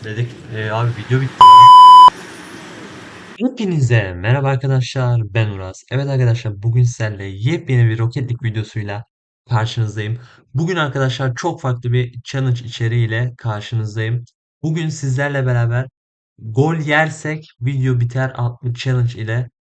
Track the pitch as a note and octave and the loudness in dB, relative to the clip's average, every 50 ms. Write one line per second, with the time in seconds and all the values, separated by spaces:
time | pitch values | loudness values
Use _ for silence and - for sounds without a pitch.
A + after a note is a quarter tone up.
0 | A2 G#2+ G#2+ A2+ A#2+ A#2+ - - - - A2 A2 A2 G#2+ G#2+ A2+ A#2+ A#2+ A#2 - | -12 -12 -6 -6 -6 -8 -8 -18 -18 -14 -10 -8 -6 -6 -4 -2 -2 -4 -4 -6
1 | G#2+ - B2+ C3 C3+ C3 - - A#5+ B5 B5 B5 B5 B5 B5 B5 B5 B5 B5 B5 | -6 -2 -2 -2 -2 -4 2 6 8 10 12 12 12 12 12 12 12 12 12 12
2 | B5 B5 - - - - - - - - - - - - - - - - - - | 10 10 8 4 -16 -18 -20 -20 -20 -20 -20 -20 -18 -18 -18 -18 -20 -20 -20 -20
3 | - - - - - - - - A3+ B3+ - - A3+ F#3+ F3 D#3 C3 A#2 B2 A2+ | -20 -20 -20 -20 -20 -20 -10 -4 -4 -4 -2 -2 -4 -2 0 0 2 2 2 2
4 | G2+ F#2+ F2+ F2 F2+ A2 B2+ C#3+ C#3 C3+ C3+ B2+ - C3+ C3+ C3 B2+ - - C3+ | 0 0 -8 -8 -4 -2 -2 0 0 -2 -2 -2 -2 -2 -2 -2 -2 -2 -4 -4
5 | B2+ B2 A#2+ A#2 A2 G2+ G2 A2+ A2 G#2+ G2+ G2 F#2+ F#2 F#2 - - _ - C3 | -2 0 0 -2 -2 -2 -2 -4 -2 -2 -4 -8 -10 -12 -14 -16 -14 _ -6 -6
6 | C#3 C#3 C#3 C3 B2+ A#2+ A#2 A#2 - A2+ G2+ G2+ G2+ A#2 A2+ B2+ B2 A#2+ A#2+ - | -4 -2 -2 0 0 0 0 0 -4 -8 -10 -6 -4 -2 0 2 0 0 0 -4
7 | A2+ A2 G2+ G2 G2 G2 G2 G2 G#2+ C3+ E3 F3 F3 - C3+ B2 A#2 A2+ A2 G#2+ | -6 -6 -6 -8 -12 -12 -12 -6 -4 -4 -4 -4 -4 -2 0 2 2 2 0 -2
8 | A2+ A#2 - C#3+ B2+ A#2 B2 A#2 - A2+ G#2 A2 G#2 - - G#2+ G2+ G2+ G2+ G2+ | -4 -4 -4 -6 -6 -6 -8 -8 -8 -8 -6 -6 -10 -8 -10 -10 -10 -8 -10 -12
9 | G#2+ _ _ _ _ _ _ _ _ _ B2 G#2+ A2 A2+ - A#2+ A2+ G#2 G#2 A2 | -12 _ _ _ _ _ _ _ _ _ -2 -2 -2 -4 -4 -4 -6 -4 -4 -8
10 | G#2+ G#2+ A#2 A#2 - - - - _ _ _ C3 E3 E3+ F#3+ E3+ D#3 C#3+ B2+ C#3 | -8 -8 -8 -10 -10 -20 -20 -20 _ _ _ -4 -4 -2 -2 -2 -4 -4 -2 -2
11 | C3+ C3 B2 - C#3 C3 A#2+ - - F3 E3 E3+ - C3 B2+ B2 B2 B2 A#2 B2+ | -4 -4 -4 -4 -4 -6 -6 -4 -6 -6 -8 -6 -6 -6 -6 -4 -4 -2 -2 -2
12 | B2 B2 A#2+ A#2 - - - C#3 C3+ C3 B2 A#2+ A#2+ A2+ A#2 - A#2 A2+ A#2 A#2+ | -2 -4 -8 -16 -18 -10 -8 -4 -2 -2 -4 -4 -6 -12 -10 -6 -6 -2 -2 -2
13 | A#2 A2 A2 A2+ B2 B2+ A#2+ - - A#2 G#2+ G#2 G#2 - - A2+ A2 G#2+ G#2 A2+ | -2 -2 -2 -4 -4 -6 -8 -8 -10 -8 -8 -8 -10 -6 -6 -6 -6 -6 -6 -6
14 | A2 A2 A#2 B2 A#2 - _ _ _ _ _ _ - D#3 D#3 E3+ D#3+ D#3 D#3 - | -6 -4 -6 -6 -8 -12 _ _ _ _ _ _ -6 -6 -4 -4 -4 -6 -6 -6
15 | - C#3 C3 B2+ C#3 C#3+ C#3+ C#3 C3 B2+ B2 A#2+ A#2 A#2 A#2 B2 C3 C3 _ _ | -6 -4 -4 -2 -4 -4 -4 -2 -2 -2 -2 -2 -2 -2 -2 -4 -6 -6 _ _
16 | _ _ _ _ _ _ _ _ G#2 A2 A2 B2 C#3+ D#3 E3 E3 D3 D3 D3 D3+ | _ _ _ _ _ _ _ _ -16 -6 -2 0 0 0 0 -4 -4 0 0 0
17 | D#3+ D#3 C3 - - D3+ D#3 D#3 D#3 - - _ A#2+ C3 C#3+ C3+ B2+ C3 B2+ A#2+ | 0 0 -4 -8 -8 -8 -8 -8 -12 -18 -16 _ -6 -4 -4 -2 -2 0 0 0
18 | A#2+ A#2+ - C3 C3 C3 C3 - A#2+ A#2+ A#2+ - - B2 A#2+ - - C3+ B2+ B2 | -2 -2 -2 -4 -6 -4 -4 -4 -6 -6 -6 -6 -8 -8 -8 -6 -4 -4 -2 0
19 | A#2+ A#2+ B2 - G#2+ G#2 A2+ A#2+ B2 A#2+ _ _ | -2 -2 -4 -6 -8 -6 -4 -6 -6 -8 _ _